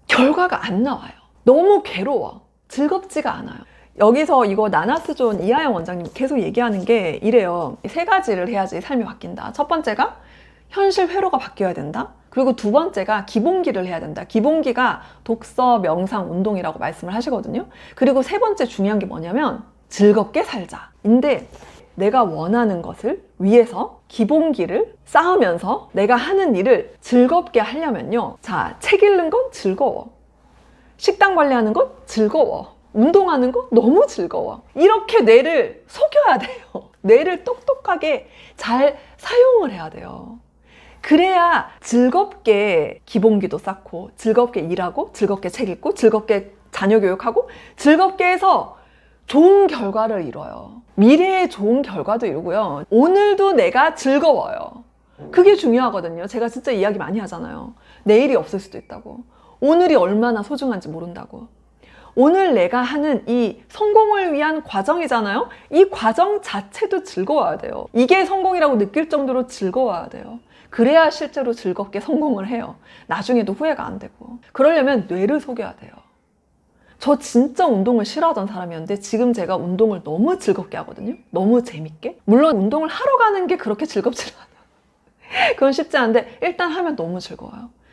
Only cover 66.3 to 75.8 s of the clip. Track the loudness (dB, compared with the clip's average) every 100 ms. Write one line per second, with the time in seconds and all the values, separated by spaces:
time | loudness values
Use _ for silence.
66.3 | -2 -6 -10 -10 -8 -4 -4 -6 -6 -2
67.3 | 0 -2 -4 -8 -12 -4 0 4 4 2
68.3 | 0 0 0 0 0 -2 -2 -2 -2 -2
69.3 | -4 -6 -6 -4 -2 -2 -4 -10 -16 -16
70.3 | -18 _ _ _ 0 4 4 4 0 -6
71.3 | -4 -4 -4 -6 -6 -8 -8 -4 -2 -2
72.3 | -4 -6 -8 -10 -16 _ -18 -8 -6 0
73.3 | 0 0 -2 -4 -4 -8 -12 -16 -20 -20
74.3 | -20 _ 2 4 4 2 0 -2 -2 -2
75.3 | -2 -4 -10 -12 -14